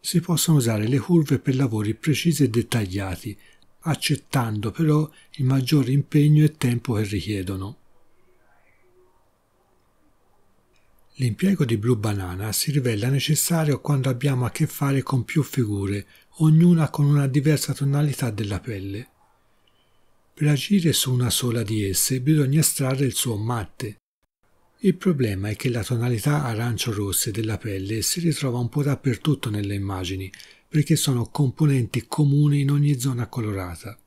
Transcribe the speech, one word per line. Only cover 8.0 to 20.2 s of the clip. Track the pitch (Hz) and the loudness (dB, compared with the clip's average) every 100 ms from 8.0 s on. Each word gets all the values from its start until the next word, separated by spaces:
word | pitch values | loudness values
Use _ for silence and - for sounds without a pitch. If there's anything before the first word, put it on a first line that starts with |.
| _ _ _ _ _ _ _ _ 370 _ 370 _ _ _ _ _ _ _ _ _ _ _ _ _ _ _ _ _ _ _ _ | _ _ _ _ _ _ _ _ _ _ _ _ _ _ _ _ _ _ _ _ _ _ _ _ _ _ _ _ _ _ _
L'impiego | - 127 104 190 190 | -4 -4 0 0 2
di | 139 113 | 0 0
Blue | 110 120 | 0 0
Banana | 107 101 90 90 107 | 0 -4 -6 -6 -6
si | 104 - | -4 -2
rivela | 143 123 107 120 | -2 -2 -2 0
necessario | 139 - 156 - 170 156 135 | -2 0 -2 0 0 0 -2
quando | - 143 131 | 0 0 0
abbiamo | 123 139 131 | -2 0 0
a | 120 | -2
che | - 151 | -2 -4
fare | - 139 139 | 0 0 0
con | - 131 | 0 -2
più | - 160 | 0 -2
figure, | 131 - 110 101 98 101 - - _ - | -2 -2 -2 -2 -2 -4 -8 -20 _ 0
ognuna | 156 156 175 170 147 | 4 8 8 6 2
con | - 143 | 0 2
una | 147 139 | 4 2
diversa | 135 139 147 - | 2 2 0 0
tonalità | 131 139 143 147 131 127 | -2 0 0 0 0 -4
della | 104 104 101 | -4 -4 -4
pelle. | - 101 98 101 123 _ _ _ _ _ _ _ _ _ _ _ | -6 -8 -8 -10 -12 _ _ _ _ _ _ _ _ _ _ _